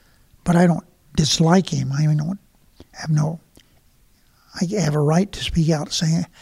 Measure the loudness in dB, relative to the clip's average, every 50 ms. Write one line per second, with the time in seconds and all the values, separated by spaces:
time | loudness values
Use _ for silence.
0 | _ _ _ _ _ _ _ _ -2 0 2 4 4 4 2 0 -4 _ _ _
1 | _ _ -2 -2 0 0 2 2 4 4 4 4 2 0 -2 -4 -4 -2 -2 0
2 | 2 2 2 0 0 -4 -6 -10 _ _ _ _ _ _ _ -20 -20 _ -18 -10
3 | -4 -2 0 0 0 -2 -4 -8 _ _ _ -20 _ _ _ _ _ _ _ _
4 | _ _ _ _ _ _ _ _ _ _ -8 -6 -4 -4 -2 -2 -2 -2 -2 0
5 | 0 2 2 2 0 -2 -4 -8 -8 -4 -2 0 2 2 0 -2 -2 -6 -6 -4
6 | -2 -2 -2 -2 -4 -6 _ -18